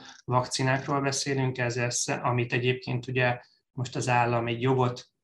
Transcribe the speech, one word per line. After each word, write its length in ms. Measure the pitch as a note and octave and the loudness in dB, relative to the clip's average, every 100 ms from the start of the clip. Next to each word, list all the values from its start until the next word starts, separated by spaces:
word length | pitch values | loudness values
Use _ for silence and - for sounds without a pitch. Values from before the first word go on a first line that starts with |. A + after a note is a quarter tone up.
| - - | -18 -14
vakcinákról 760 | - B2 - - C3 C3 - C#3+ | -2 0 0 0 2 2 0 0
beszélünk, 580 | C#3 C3+ C#3 C3+ C3 B2+ | 0 -2 -2 0 0 0
ezzel 320 | A#2+ A#2+ A#2+ | -2 0 -2
sze-, 300 | - - C3+ | -2 -2 -2
amit 300 | C#3 B2 A#2+ | 0 0 0
egyébként 540 | B2+ B2+ B2+ - B2 B2+ | 0 0 0 -2 -6 -2
ugye 340 | B2+ B2 A#2+ - _ _ | 0 2 0 -6 _ _
most 240 | - B2 C#3+ | -8 -6 -4
az 120 | A#2+ | 2
állam 380 | A#2+ A#2+ A#2+ A#2 | 2 4 2 0
egy 160 | A#2 | 0
jogot 480 | C3 B2+ B2 A#2+ - _ | 2 4 2 0 -10 _